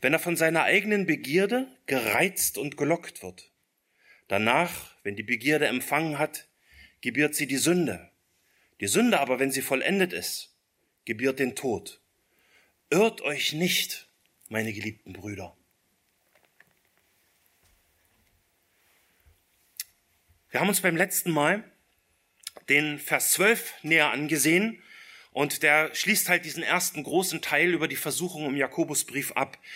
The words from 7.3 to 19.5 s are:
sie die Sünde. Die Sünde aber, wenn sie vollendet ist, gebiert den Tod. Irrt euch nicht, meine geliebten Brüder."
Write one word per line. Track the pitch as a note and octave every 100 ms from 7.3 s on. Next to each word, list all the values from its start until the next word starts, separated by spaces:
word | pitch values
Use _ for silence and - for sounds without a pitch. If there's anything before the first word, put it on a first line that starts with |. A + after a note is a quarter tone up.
sie | - C#3+
die | C3+
Sünde. | B2+ F3+ D3+ F2+ - _ _ _ _ _ _ _
Die | G2+
Sünde | C#3 A#3+ F3+
aber, | C3+ B2
wenn | C3+
sie | C3
vollendet | - C3+ - G3 F#3
ist, | F2 - - - _ _ _ _ _ -
gebiert | A2 C3 C3
den | C3 A#2+
Tod. | C3+ G2+ - - _ _ _ _ _ _ _ _ _
Irrt | D#3+ A3 A3+
euch | - C#3+ -
nicht, | D3+ F#3 F3+ - - - _ _ _ -
meine | A2 A2
geliebten | G#2 G#2+ A2 -
Brüder." | F2+ G2+ G2 F2+ - _ _ _ _ _ _ _ _ _ _ _ _ _ _ _ _ _ _ _ _ _ _ _ _ _ _ _ _ _ _ _ _ _ _ _ _ _ _ _